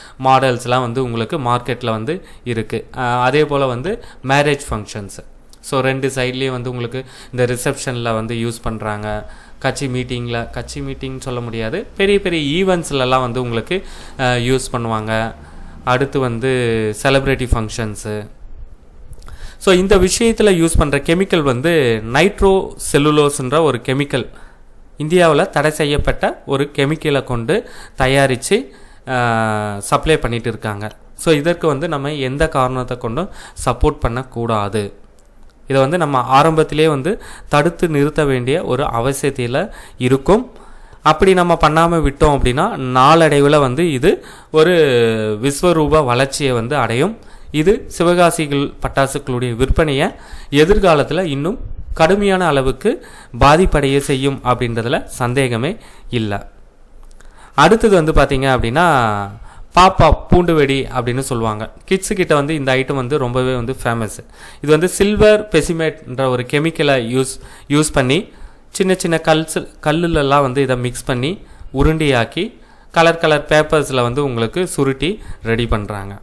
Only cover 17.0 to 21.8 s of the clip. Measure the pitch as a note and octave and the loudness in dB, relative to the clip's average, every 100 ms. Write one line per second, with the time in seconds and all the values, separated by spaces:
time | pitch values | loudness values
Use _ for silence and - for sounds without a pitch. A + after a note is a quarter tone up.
17 | C#3 C3+ C3+ B2+ B2 A#2 G#2+ - G#2+ G#2 | 0 2 0 -2 0 -2 -2 -6 -8 -8
18 | G#2+ G#2 G#2 - - - - - - - | -8 -8 -10 -16 -18 -16 -18 -20 -20 -20
19 | - - - - - - G3+ F3+ F#3+ G3+ | -18 -18 -16 -14 -16 -4 2 4 6 4
20 | F3+ - A3+ A3 G#3 F3+ E3 - D3+ C#3 | 4 2 0 4 2 4 4 2 2 0
21 | D#3 E3+ F#3+ F3 C#3 A#2+ D#3+ E3 | 0 0 2 2 2 0 2 2